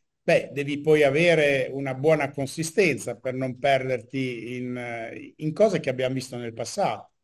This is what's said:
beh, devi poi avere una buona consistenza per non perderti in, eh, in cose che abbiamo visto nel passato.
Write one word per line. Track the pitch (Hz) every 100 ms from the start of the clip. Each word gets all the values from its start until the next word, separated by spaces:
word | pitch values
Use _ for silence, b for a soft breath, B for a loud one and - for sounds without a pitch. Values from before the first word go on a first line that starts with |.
| _ _
beh, | - 156 -
devi | 131 143 143
poi | 147 151
avere | 143 143 175 160 147 139 127
una | 135 139
buona | 127 147 156 139
consistenza | 143 135 - 160 - 180 117 123 110
per | 131
non | 127 131 120
perderti | 139 135 131 127 113 135 131 117 113 123
in, | 123 123
eh, | 120 117 117 131 139 -
in | 156
cose | 156 208 165
che | 151
abbiamo | 127 127
visto | 131 - 120
nel | 120
passato. | 113 117 - 170 104 - _